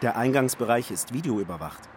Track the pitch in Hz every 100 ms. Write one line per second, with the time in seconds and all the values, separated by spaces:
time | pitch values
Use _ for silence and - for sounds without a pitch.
0 | 117 113 127 135 127 - 113 120 - 87
1 | - 127 165 107 90 82 78 - -